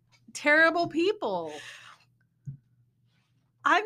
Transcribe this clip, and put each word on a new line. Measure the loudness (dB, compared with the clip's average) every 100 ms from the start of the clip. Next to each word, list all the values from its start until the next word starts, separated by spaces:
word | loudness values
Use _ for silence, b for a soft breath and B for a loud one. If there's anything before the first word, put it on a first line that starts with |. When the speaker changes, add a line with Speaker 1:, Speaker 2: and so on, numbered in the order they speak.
| _ _ _
Speaker 1:
terrible | -4 2 4 4 2 -2
people. | 0 -2 -2 -4 -4 -6 -12 B B B B B _ _ _ -18 -18 _ _ _ _ _ _ _ _ _ _ 0
Speaker 2:
I'm | 0